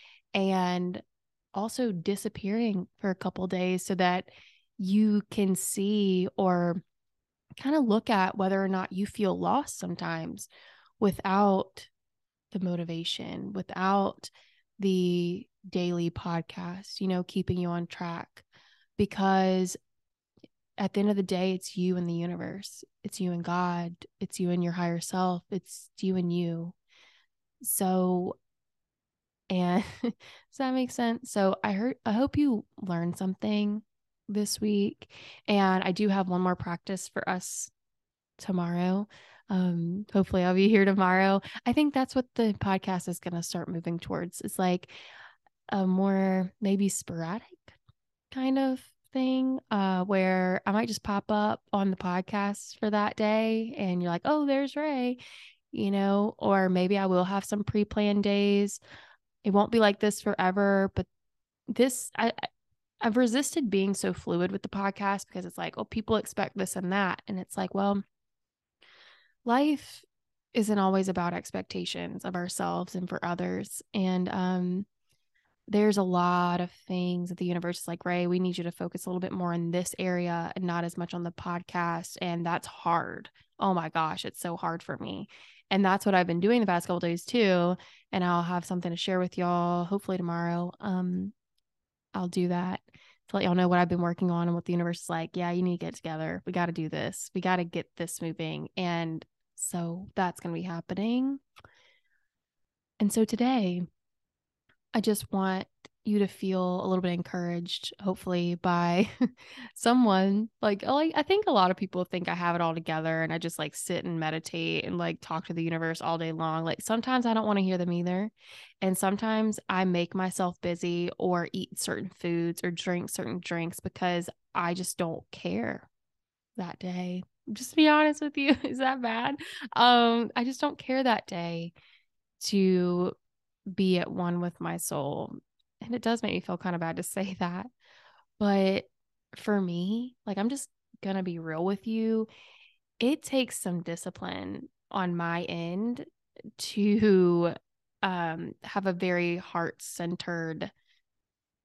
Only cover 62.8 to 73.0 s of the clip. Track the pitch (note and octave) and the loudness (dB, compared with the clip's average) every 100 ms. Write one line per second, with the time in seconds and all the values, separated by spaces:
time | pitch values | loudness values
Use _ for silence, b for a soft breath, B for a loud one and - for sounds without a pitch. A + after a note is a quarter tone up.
62.8 | _ - A#3 A#3 B3 C4 C#4+ E4+ A3+ G3 | _ -4 0 4 4 2 0 -2 0 2
63.8 | G3 G3 F#3+ F3+ - F3 F#3 G3 - G3 | 2 0 -2 -4 -2 0 0 -2 -6 -4
64.8 | G3 G3 G3 G3 - F#3+ F3+ F3+ E3+ - | -4 -2 -2 -2 -6 -12 -10 -8 -8 -6
65.8 | G#3+ A3+ - G#3+ - - - G3+ F#3+ F#3+ | -6 -4 0 0 0 -4 -4 -2 -4 -4
66.8 | F3+ G3+ F#3 - - F#3 - - F#3 G3 | -2 0 0 -2 -6 -8 -6 -6 -4 0
67.8 | G3+ G3+ - _ _ _ _ _ _ _ | 0 0 -4 _ _ _ _ _ _ _
68.8 | b b b b b _ A#3 B3+ D4+ C#4 | b b b b b _ 2 4 4 0
69.8 | - - _ _ _ _ _ A#3 G#3 G#3 | -4 -20 _ _ _ _ _ 0 2 4
70.8 | F#3+ F#3+ F#3+ F3+ F3 F3 - F#3 F#3 F#3 | 4 4 2 0 -2 -4 -6 -8 -8 -6
71.8 | F3+ F3 F3 F3+ - F3+ F3+ - F3 F3 | -6 -6 -8 -8 -6 -6 -6 -4 -2 -2
72.8 | F3+ F3+ | -4 -6